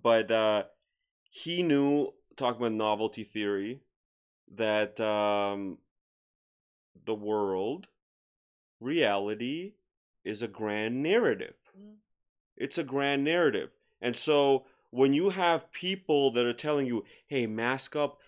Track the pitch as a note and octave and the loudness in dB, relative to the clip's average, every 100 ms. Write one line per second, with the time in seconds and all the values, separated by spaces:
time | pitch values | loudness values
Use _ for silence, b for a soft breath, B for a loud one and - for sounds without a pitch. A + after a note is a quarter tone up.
0 | A#2 A2+ G#2+ A2+ G#2+ G#2 G2 _ _ _ | 2 4 4 2 2 2 -2 _ _ _
1 | _ _ _ - E3 F3 F3 C#3+ C#3 D3 | _ _ _ -14 -6 -2 2 2 2 2
2 | - - _ - B2 A#2 A#2 A2 G#2+ G#2 | -2 -8 _ -4 -4 -2 -2 0 0 0
3 | A2 - G#2 A2 G2+ G2+ G#2 C#3 _ _ | -2 -6 -10 -4 -2 -2 -4 -10 _ _
4 | _ _ _ _ _ G2+ A2 G#2+ G#2 - | _ _ _ _ _ -4 0 2 0 -2
5 | A2 G#2 G#2 G2+ G2+ G2+ F#2+ - _ _ | 0 2 2 2 0 -4 -8 -10 _ _
6 | _ _ _ _ _ _ _ _ _ _ | _ _ _ _ _ _ _ _ _ _
7 | A2+ G#2+ G#2 G#2+ G2+ F#2+ G#2 F3 - _ | -6 -6 -2 -2 0 -2 -2 -6 -12 _
8 | _ _ _ _ _ _ _ - B2 E3 | _ _ _ _ _ _ _ -12 -4 0
9 | A2+ G2+ G2+ G#2+ B2 D#3 G3 - _ _ | 2 2 -2 -4 -4 -6 -10 -14 _ _
10 | _ _ - G#2+ A2+ G#2 G#2+ G#2 A2 B2+ | _ _ -10 -6 -8 -6 -4 -2 -2 -2
11 | D#3 A3+ F3+ G2+ - - _ F#3+ G#3 G#3+ | 0 2 2 0 -6 -16 _ -20 -20 -20
12 | _ _ _ _ _ - - - C#3 C3+ | _ _ _ _ _ -10 -8 -6 -4 -2
13 | C#3 C#3 C#3+ F3 D#3 G2+ C2 _ _ _ | 0 0 0 2 2 0 -4 _ _ _
14 | B2 A#2+ D#3 D3 C#3 C3+ - b b B2 | -4 -2 2 4 6 4 0 b b 2
15 | C#3 C#3+ F#3+ F#3 E3+ D#3+ - - F3+ F#3+ | 4 4 2 2 2 2 -2 -8 -6 -4
16 | F3 C#3+ C3+ A#2+ A#2+ A#2 D3+ D3 C3 A2+ | 0 4 4 4 0 0 -2 0 0 -4
17 | - B B C#3 A2+ A2 A#2 C3+ - D3 | -6 B B -4 -2 -2 -2 -2 -4 -4
18 | C#3+ - | -4 -6